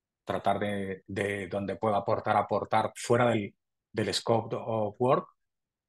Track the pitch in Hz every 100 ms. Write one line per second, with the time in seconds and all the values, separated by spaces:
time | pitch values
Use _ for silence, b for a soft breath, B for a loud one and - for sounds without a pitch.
0 | _ _ - 95 98 98 104 101 98 92
1 | - 98 101 101 90 101 98 95 110 101
2 | 107 101 - 110 101 101 - 110 107 -
3 | - 120 120 113 98 - _ _ _ 110
4 | 98 90 - 113 110 113 - 113 107 -
5 | 127 151 - _ _ _ _ _